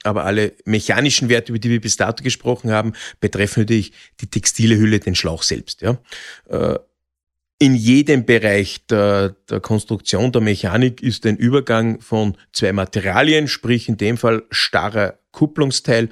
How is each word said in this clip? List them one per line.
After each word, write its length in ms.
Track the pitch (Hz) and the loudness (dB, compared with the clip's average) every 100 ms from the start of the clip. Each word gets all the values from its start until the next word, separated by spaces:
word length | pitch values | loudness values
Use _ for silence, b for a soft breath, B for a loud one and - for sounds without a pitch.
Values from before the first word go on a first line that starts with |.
aber 240 | 104 101 90 | -4 -4 -2
alle 280 | 104 104 - 117 | 0 -2 -4 -4
mechanischen 640 | 110 - 107 143 - 120 | -2 0 0 0 0 0
Werte, 220 | 117 117 | 0 -2
über 80 | 113 | -4
die 100 | 117 | -2
wir 120 | 117 | -2
bis 160 | 107 - | -2 -2
dato 260 | 101 - | -2 -4
gesprochen 480 | 131 - 120 120 113 | -6 -4 -4 -4 -2
haben, 220 | 107 110 B B - | -2 -2 B B -6
betreffen 400 | 104 98 101 117 | -4 -2 -2 0
natürlich 320 | 107 110 95 B B - | 0 0 -2 B B -16
die 60 | - | -8
textile 480 | 104 - - 113 104 | -4 -2 2 2 4
Hülle, 240 | 104 104 | 2 2
den 140 | - | 0
Schlauch 300 | 92 87 82 | -2 -4 -4
selbst, 400 | - 64 - - | -4 -4 -8 -6
ja. 160 | 107 127 B B B B - | -4 -4 B B B B -8
Äh, 300 | - 82 - - _ _ _ _ _ _ - | -2 -2 -4 -8 _ _ _ _ _ _ 2
in 140 | 139 | 4
jedem 500 | 123 110 135 147 135 | 4 4 4 4 2
Bereich 640 | 117 117 107 101 95 - - | 4 2 4 0 0 -6 -2
der, 440 | 107 104 101 98 - - | 2 4 2 0 -4 -8
der 100 | 101 | -6
Konstruktion, 720 | - 107 - 107 - 101 123 | -2 -2 -2 -6 -2 0 0
der 100 | 123 | 2
Mechanik 600 | 107 98 95 113 127 120 | 0 0 0 0 0 0
ist 240 | 127 - 113 | -4 -2 -2
ein 120 | 104 | 0
Übergang 640 | 120 139 123 113 113 110 | 2 2 2 0 0 -4
von 360 | - 110 107 92 b | -4 -2 -2 -4 b
zwei 180 | - 101 | -4 -2
Materialien, 760 | 98 95 107 95 101 151 156 143 | 0 -4 -4 -2 2 2 2 0
sprich 420 | - 117 123 - | -4 -2 -2 -2
in 80 | 104 | -2
dem 200 | 104 120 | -2 0
Fall 260 | 117 113 - | 0 -2 -4
starrer 640 | - - 95 101 104 95 - _ | -4 -2 -2 -2 -2 -4 -6 _
Kupplungsteil 800 | - 151 156 139 - - 113 113 | -2 -2 0 -2 -2 0 0 0